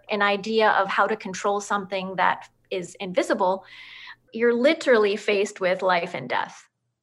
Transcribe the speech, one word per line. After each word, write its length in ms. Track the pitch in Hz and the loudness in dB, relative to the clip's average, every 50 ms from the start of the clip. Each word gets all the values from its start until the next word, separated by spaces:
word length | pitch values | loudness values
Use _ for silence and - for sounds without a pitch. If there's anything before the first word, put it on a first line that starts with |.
| _ - | _ -6
an 120 | - 202 | -2 0
idea 480 | 202 202 202 202 190 220 220 220 214 214 | 2 2 0 0 -2 -2 2 4 4 4
of 180 | - - 196 190 | 4 4 2 0
how 180 | 202 - 202 | 2 0 0
to 120 | 208 220 214 | 0 0 -4
control 420 | - 202 185 - - 208 202 202 | -6 -8 -8 -4 -2 -2 -2 -2
something 560 | 202 - 214 202 196 190 202 190 185 190 190 | -2 -2 -4 -4 -4 -4 -6 -6 -6 -6 -2
that 320 | 185 180 185 - - - - _ _ _ _ | 0 0 0 0 -2 -6 -16 _ _ _ _
is 240 | 196 190 175 170 - - | -8 -8 -8 -8 -10 -10
invisible, 640 | 202 185 180 262 339 339 311 214 196 180 190 185 - - - - - - - - - - - - _ _ | -10 -4 -2 -2 0 0 0 0 0 0 0 -2 -6 -12 -20 -20 -20 -20 -20 -20 -20 -20 -20 -20 _ _
you're 220 | - 226 233 240 233 | -4 0 2 2 2
literally 640 | 233 247 294 320 320 - 285 247 220 214 202 202 214 | 4 4 2 2 2 4 4 4 6 6 4 0 0
faced 420 | - - 208 196 202 202 - - | -2 0 0 2 0 -2 -2 -2
with 220 | 190 180 185 185 | 0 0 0 0
life 320 | 190 185 180 175 175 180 175 | 2 2 2 0 0 -4 -6
and 160 | 147 - 123 | -8 -6 -4
death. 340 | 123 98 - - - - - _ _ _ _ _ _ _ | -4 -4 -4 -6 -8 -16 -20 _ _ _ _ _ _ _